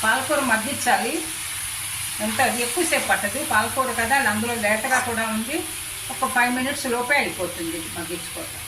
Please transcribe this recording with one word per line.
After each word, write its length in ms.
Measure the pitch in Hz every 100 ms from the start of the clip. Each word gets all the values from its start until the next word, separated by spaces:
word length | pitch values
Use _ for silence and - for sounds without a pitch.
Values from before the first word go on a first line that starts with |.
పాలకూర 360 | 220 247 262 294 254
మగ్గించాలి. 640 | 220 214 247 247 202 220 320 - - - - - - - - - - 214
ఎంత 140 | 214 247 220 240
ఎక్కువసేపు 420 | - 339 277 -
పట్టదు, 300 | 190 - 262 311
పాలకూర 360 | 214 226 254 254 233
కదా, 140 | 226 269
అది 100 | 240
అందులో 200 | 208 233 233 208
లేతగా 320 | 214 240 254 -
కూడా 160 | 220 226 220
ఉంది. 180 | 233 320 - - - - -
ఒక 140 | - 254 247
ఫైవ్ 160 | 240 247
మినిట్స్ 260 | 254 277 269
లోపే 220 | 240 240 285
అయిపోతుంది 540 | 208 165 175 - 165 160 - 175
మగ్గించుకోవటం. 640 | 170 175 - 170 160 -